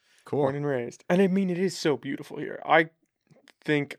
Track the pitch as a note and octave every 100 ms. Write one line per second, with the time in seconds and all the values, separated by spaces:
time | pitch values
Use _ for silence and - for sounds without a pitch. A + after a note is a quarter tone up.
0 | _ _ - C3 C#3 C#3+ D3 C3 A#2+ -
1 | - F3+ G3 F#3+ F#3+ F3 F#3+ E3+ E3 C3+
2 | C#3 - C#3+ - - - - D#3 E3 _
3 | _ _ _ _ _ _ - D3+ C#3+